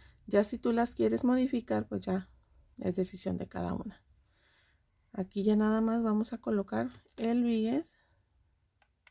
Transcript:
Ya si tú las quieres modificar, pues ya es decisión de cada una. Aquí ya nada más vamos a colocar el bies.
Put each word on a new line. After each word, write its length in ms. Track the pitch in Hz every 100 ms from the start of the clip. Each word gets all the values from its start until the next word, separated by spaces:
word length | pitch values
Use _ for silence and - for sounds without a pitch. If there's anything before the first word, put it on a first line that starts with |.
| - - -
Ya 140 | 202
si 140 | 214 233
tú 160 | 240
las 200 | 233 240
quieres 300 | - 220 226
modificar, 640 | 247 254 262 240 - 214 214
pues 160 | 202
ya 260 | 190 190 185 - _ _ _ -
es 180 | 190 180
decisión 400 | 185 180 190 180
de 100 | 190
cada 260 | - 175
una. 300 | - 208 - _ _ _ _ _ _ _ _ _ _ _
Aquí 280 | - 190 202
ya 140 | 202 214
nada 240 | 214 220
más 240 | 220 233
vamos 300 | 226 214 233
a 40 | 233
colocar 520 | - 208 196 220 247 - _ -
el 300 | 226 240 240
bies. 520 | 226 220 269 - _ _ _ _ _ _ _ _ _ _ _ _